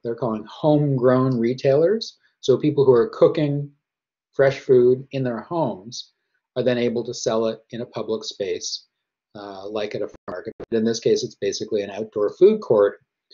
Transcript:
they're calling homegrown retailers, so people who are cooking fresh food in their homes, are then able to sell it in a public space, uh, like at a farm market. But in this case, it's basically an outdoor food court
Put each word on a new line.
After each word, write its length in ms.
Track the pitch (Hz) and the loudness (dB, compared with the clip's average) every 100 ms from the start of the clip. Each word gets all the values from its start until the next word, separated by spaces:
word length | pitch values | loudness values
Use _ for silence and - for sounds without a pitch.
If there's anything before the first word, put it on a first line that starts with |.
they're 120 | 120 113 | -10 -6
calling 300 | 120 110 - | -6 -6 -10
homegrown 920 | - 156 151 147 135 127 127 131 123 | -4 0 2 2 2 2 4 2 0
retailers, 800 | 117 127 139 139 170 226 - - _ _ | -2 0 2 4 2 0 -6 -18 _ _
so 160 | - 123 | 0 2
people 280 | 151 143 131 | 2 2 4
who 80 | |
are 160 | 120 110 | 4 2
cooking 600 | - 170 - 147 143 143 _ _ _ _ _ _ | 4 2 4 -2 -2 -8 _ _ _ _ _ _
fresh 280 | - 135 131 | 0 2 2
food 460 | - 127 123 127 135 | 2 4 6 2 -4
in 140 | 135 127 | -6 -6
their 160 | 110 | -6
homes, 720 | - 170 135 92 110 123 - _ _ _ _ 127 | -6 -4 -4 -6 -14 -18 -20 _ _ _ _ -2
are 60 | |
then 140 | 120 120 | 0 0
able 240 | 120 113 | 0 -2
to 120 | 113 | -6
sell 340 | 120 127 113 113 | -6 -2 0 -2
it 160 | 110 _ | -4 _
in 100 | 117 | -14
a 60 | 117 | -12
public 400 | 117 107 110 - | -10 -6 -6 -8
space, 640 | - 95 90 - - _ _ _ _ _ 104 | -8 -6 -6 -8 -12 _ _ _ _ _ -18
uh, 300 | 101 98 101 | -16 -16 -10
like 260 | 107 107 110 | -8 -6 -6
at 60 | |
a 60 | 104 | -10
farm 100 | - - | -12 -14
market. 240 | 90 110 - | -12 -14 -16
But 180 | - 113 | -6 -2
in 60 | |
this 160 | 113 110 | -2 0
case, 240 | 120 107 | 0 0
it's 120 | 113 - | -2 -6
basically 460 | 101 - 107 107 | -6 -6 -4 -4
an 80 | 101 | -4
outdoor 420 | 98 110 107 101 | -8 -8 -2 -2
food 280 | - 185 214 | 4 4 4
court 400 | - 110 101 - _ _ _ | 2 4 4 0 _ _ _